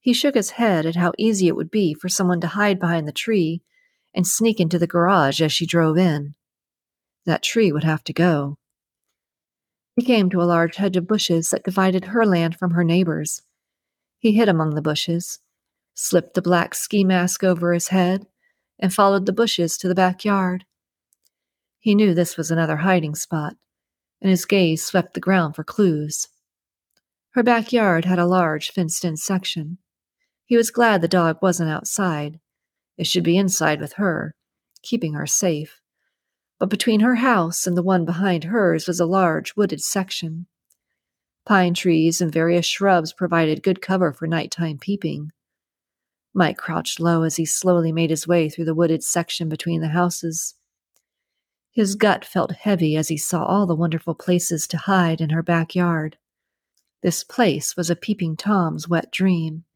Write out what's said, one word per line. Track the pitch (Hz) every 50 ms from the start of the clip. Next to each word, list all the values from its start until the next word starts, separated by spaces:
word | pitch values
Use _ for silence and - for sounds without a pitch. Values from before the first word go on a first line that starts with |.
He | _ 254 240
shook | - - 285 277
his | 233 196 -
head | - - 240 220 185 160 156
at | 165 165
how | 175 180 175 -
easy | - 214 226 220 190 185
it | 170 -
would | - 156 165
be | - 214 196 160 151
for | - - 180
someone | - - 190 180 180 170
to | 170
hide | 165 175 208 208 208 196 190
behind | 180 170 170 165 151
the | 151 -
tree | - - 226 220 196 165 156 165 170 _ _ _ _ _ _ _ _ _ _ _
and | - 180
sneak | - - - 220 226 220 220
into | 175 160 180
the | 170 170
garage | 175 - 175 170 180 202 180 147 139 143 -
as | 160 151 -
she | - 170
drove | 160 - 170 160 160 156
in. | 175 185 175 151 147 143 143 147 _ _ _ _ _ _ _ _ _ _ _ _ _ _ _ _ _ _
That | 170 165 - -
tree | - - 226 220 180
would | 143 151 160
have | 160 156 156 _
to | - -
go. | - 170 180 160 147 143 143 143 _ _ _ _ _ _ _ _ _ _ _ _ _ _ _ _ _ _ _ _ _ _ _ _ _ _ _ _
He | 240 240
came | 254 247 220 190 180
to | 185 175
a | 175
large | 175 170 165 165 170 -
hedge | - 202 196 185
of | 185 170
bushes | - 220 202 - - 170 165 165 -
that | - - _
divided | 190 185 196 190 190 185 185 185
her | 185 208 240 226
land | 208 180 170 165 170 170
from | - 185 175
her | 170 175 175
neighbor's. | 165 165 180 185 165 156 156 151 156 - - _ _ _ _ _ _ _ _ _ _ _ _ _ _ _ _
He | - 226 208
hid | 220 233 208
among | 175 160 156 156 147
the | 156
bushes, | 156 156 151 156 - - 170 170 175 - - - _ _ _ _ _ _ _ _ _ _ _
slipped | - - - - 175 165 - _
the | 185
black | 185 175 180 170 - - -
ski | - - - - 202 196
mask | 185 185 180 175 180 - - 196
over | 185 180 170 175 175
his | 175 170 -
head, | - 185 185 180 175 185 196 196 _ _ _ _ _ _ _ _ _ _
and | - - 185 185
followed | - 202 196 196 196 190
the | 196
bushes | 185 - 233 - - - 170 165 -
to | - -
the | 180 180
backyard. | 190 185 180 180 - - 208 202 196 185 180 180 180 - _ _ _ _ _ _ _ _ _ _ _ _ _ _ _ _ _ _ _ _ _ _ _
He | _ 220 202
knew | 202 214 202 170
this | 170 170 - -
was | - 156 160
another | 165 165 165 156 156
hiding | 147 160 196 185 175 160 151 151
spot, | - - _ 170 156 151 - - _ _ _ _ _ _ _ _ _ _ _ _ _
and | - 190
his | 185 180 -
gaze | - 202 196 180 160 160 160 -
swept | - - 185 180 - -
the | 175
ground | - 185 196 185 165 147 156
for | - 156
clues. | - - - 208 180 156 151 151 151 156 - - - _ _ _ _ _ _ _ _ _ _ _ _ _ _ _ _ _ _ _ _
Her | _ 247 226
backyard | 247 240 233 220 - 247 240 220 196 170 165 170
had | 180 185 180
a | 175
large | 175 180 185 175 160 151 156 - -
fenced-in | - 196 175 160 - - - 170 156
section. | 151 - - 196 185 190 - - 170 151 156 175 - _ _ _ _ _ _ _ _ _ _ _ _ _
He | _ 240
was | 233 233 -
glad | - - 240 226 208 180
the | 165
dog | 165 185 180 170 165 160 165
wasn't | - 185 170 - 165 160
outside. | 156 - - - - - 196 185 160 147 147 147 160 160 _ _ _ _ _ _ _ _ _ _ _
It | - -
should | - - 180 170
be | 165 170
inside | 190 196 185 - - 160 156 151 147
with | 151 147 -
her, | - 208 185 160 156 160 156 - _ _ _ _ _ _ _ _ _
keeping | _ - 240 226 175 156 151
her | 143 147
safe. | 143 - - - 185 160 147 156 - - _ _ _ _ _ _ _ _ _ _ _ _ _ _ _ _
But | _ - 196
between | 208 - - 240 214 208
her | 214 247 254
house | 226 247 262 240 196 165 165 170 - -
and | 185 175
the | 180 170
one | 190 190 180 165
behind | 156 170 165 196 196 180 165 151
hers | 170 214 233 202 175 165 160 -
was | - 165 180
a | 175
large | 165 190 196 185 170 156 156 - - -
wooded | 202 208 196 160 156
section. | - - - 202 185 190 - - 170 165 160 165 175 _ _ _ _ _ _ _ _ _ _ _ _ _ _ _ _ _ _ _ _
Pine | - 208 190 180 175 175
trees | - - 185 165 160 160 165 165 -
and | 180 160
various | 151 165 160 170 175 175 165
shrubs | - - - 196 196 185 175 156 160
provided | - - 185 165 165 165 160 156 151 147
good | - 196 185 185
cover | - - 190 185 185 156 131
for | - 170
nighttime | 160 165 165 - - - - 170 160 151
peeping. | 135 - - 202 202 - 160 147 147 151 156 _ _ _ _ _ _ _ _ _ _ _ _ _ _ _ _ _ _ _ _ _
Mike | 185 175 147 -
crouched | - - - 160 170 160 - - -
low | 165 170 170 165 160
as | 160 -
he | - 160
slowly | 156 - - - 185 180 175 165 165
made | 160 165 165 151
his | 160 - -
way | 160 175 175 160
through | 156 151 - 165
the | 165 160
wooded | 160 170 160 160 156 -
section | - - 170 170 - - - 170 156
between | 156 - - 170 165 165
the | 160 156
houses. | 151 175 175 175 170 - - 165 160 165 - - _ _ _ _ _ _ _ _ _ _ _ _ _ _ _ _ _ _ _ _ _ _ _ _ _
His | 240 214 190 202
gut | 208 220 208 185 - -
felt | - - 190 - - -
heavy | - - 208 202 165 170 156 151
as | 156 151 -
he | 165
saw | 151 - - 185 160 -
all | - 185 202 202
the | 180 165
wonderful | 156 170 165 160 160 - 170 156
places | - - - 180 175 - - 170 151 -
to | - -
hide | 156 - 196 196 185 175 165 160 160
in | 160 151
her | 160 165 165
backyard. | - 170 165 165 - - 180 180 175 165 160 156 156 - _ _ _ _ _ _ _ _ _ _ _ _ _ _ _ _ _ -
This | 180 165 -
place | - _ - - 240 185 139 147 - - -
was | - 170 165
a | 175
Peeping | - - - 208 - 175 165 160
Tom's | - - 202 214 190 170 160 160 156 156
wet | 165 175 165 - _
dream. | - - 185 190 180 170 160 160 156 165 - _ _